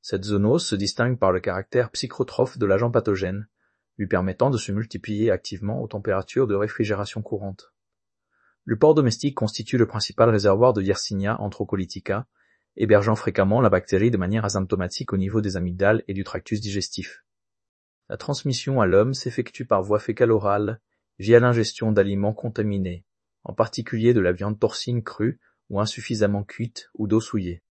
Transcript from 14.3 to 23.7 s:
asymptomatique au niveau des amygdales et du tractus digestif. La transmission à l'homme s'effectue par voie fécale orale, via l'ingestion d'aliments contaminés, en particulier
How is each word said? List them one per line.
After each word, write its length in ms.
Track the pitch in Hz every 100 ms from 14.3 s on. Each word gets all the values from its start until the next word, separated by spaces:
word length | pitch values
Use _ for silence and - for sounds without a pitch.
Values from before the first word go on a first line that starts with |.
| 110
asymptomatique 680 | 101 98 92 95 90 - 135
au 40 | 98
niveau 240 | 95 107
des 160 | 104 92
amygdales 460 | 90 90 98 110 -
et 60 |
du 100 | 98
tractus 360 | 95 - - 107
digestif. 640 | 110 98 - - 90 - _ _ _ _ _ _ _ _ _
La 80 | -
transmission 640 | - 139 143 120 - 135
à 60 | 95
l'homme 280 | 95 117
s'effectue 520 | 131 127 120 120 - -
par 160 | 101
voie 160 | 95 104
fécale 320 | - 107 120
orale, 500 | 110 101 101 104 113 _ _ _ _
via 220 | 98 117
l'ingestion 520 | 123 120 107 - 110
d'aliments 400 | 104 98 98 101
contaminés, 720 | 110 117 110 107 101 92 87 _ _ _ _
en 80 | -
particulier 600 | - 113